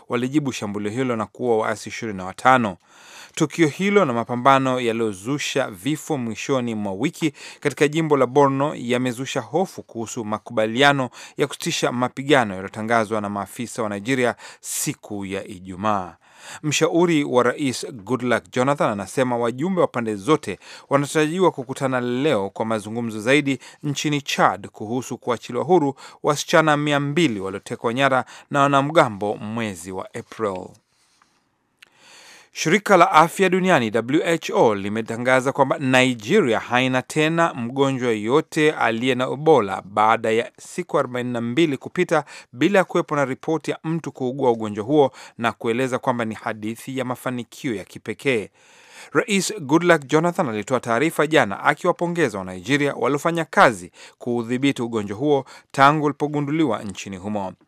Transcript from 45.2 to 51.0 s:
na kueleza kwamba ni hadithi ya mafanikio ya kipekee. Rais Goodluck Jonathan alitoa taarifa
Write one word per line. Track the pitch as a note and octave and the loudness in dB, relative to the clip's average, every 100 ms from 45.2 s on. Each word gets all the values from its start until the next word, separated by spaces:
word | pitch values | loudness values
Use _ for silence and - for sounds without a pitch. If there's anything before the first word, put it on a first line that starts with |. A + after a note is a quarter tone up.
| - - | -20 -6
na | A#2 | -4
kueleza | - A#2+ A#2 C3 B2 | -4 -4 -2 -2 -2
kwamba | - A#2+ A2+ | -2 -2 -4
ni | G#2+ | -6
hadithi | A#2 A2 G#2+ A2+ - C3 | -8 -8 -8 -10 -10 -6
ya | B2+ | -6
mafanikio | B2 C3 B2 A2+ - C#3 G2+ | -6 -6 -8 -10 -10 -6 -6
ya | |
kipekee. | F2 - - G#2 C#3+ A#2 F2+ _ _ _ - - - | -10 -14 -12 -6 -2 -2 -2 _ _ _ -20 -20 -6
Rais | D3 - G3 - G#3+ | -2 0 0 -2 -6
Goodluck | C3 D#3+ F3 E3 C3 | 2 2 4 2 4
Jonathan | D3+ F3 F3 C#3+ | 2 2 0 -2
alitoa | G#2+ G2+ B2 | -2 -2 -2
taarifa | A#2+ A#2 | 0 0